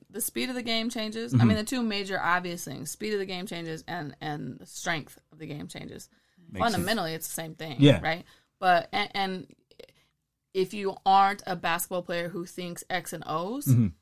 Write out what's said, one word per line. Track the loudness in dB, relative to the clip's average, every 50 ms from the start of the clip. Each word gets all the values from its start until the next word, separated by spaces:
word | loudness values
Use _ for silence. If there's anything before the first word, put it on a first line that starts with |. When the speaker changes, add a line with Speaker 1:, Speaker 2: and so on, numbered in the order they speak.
| -16 _
Speaker 1:
the | -8 -6
speed | -6 -4 -4 -4 -4 -2
of | -4
the | -4
game | -2 -2 -2 0 -2 -2
changes. | -4 -4 -6 -6 -6 -6 -4 2 4
Speaker 2:
Mm-hmm. | 6
Speaker 1:
I | 6
mean, | 6 6
the | 4 0
two | -2 -2 0
major | 0 0 0 -2 -2 -2 -2 0
obvious | 2 2 2 2 0 -2 -6 -8 -8
things: | -10 -10 -8 -8 -10
speed | -10 -6 -4 -2 -2
of | -2
the | -2
game | -4 -6 -8 -8
changes | -8 -8 -8 -8 -8 -8 -10 -8
and, | -8 -8 -8 -8 -10 -10 -8
and | -6 -6 -6 -6 -6 -8 -10 -12
the | -14
strength | -16 -12 -8 -4 -2 -2 -2 -4 -8 -16 -20 _ _
of | -20 -16
the | -12
game | -12 -10 -10 -10
changes. | -12 -12 -12 -12 -12 -14 -16 -16 -18 _ _ _ _ _ _ _ -10
Speaker 2:
Makes | -2 0 0
sense. | 2 2
Speaker 1:
Fundamentally, | 2 0 0 0 0 0 -2 -4
it's | -6 -8
the | -8 -8
same | -8 -8 -8 -10
thing, | -10 -10 -4 2 6
Speaker 2:
Yeah. | 8 8 8 6 2
Speaker 1:
right? | -2 -4 -4 -8 _ -20 _ _ _ _ 0
But, | 4 4 4 4 4 0
and, | -2 -2 -2 -2 -2
and | -2 -2 -2 -4 -6 -10 -14 -20 _ _ _ -20 -20 -20 -20 _ _ _ _ _ _ _ _ _ _ _ _ 0
if | 0 0 0 -2
you | -4 -4 -4 -4 0 6
aren't | 8 8 8 8 6 4 0 -4
a | -6 -4
basketball | -2 0 0 0 0 0 -2 -4 -4
player | -2 -2 -2 -2 -2 -4
who | -6 -8 -8
thinks | -8 -10 -10 -8 -8 -8 -10 -8 -4
X | -4 -4 -4 -6 -10
and | -10 -6
O's, | -4 -4 -2 -2 -2 -4 -2 4
Speaker 2:
Mm-hmm. | 4 6 6 6 2 0 _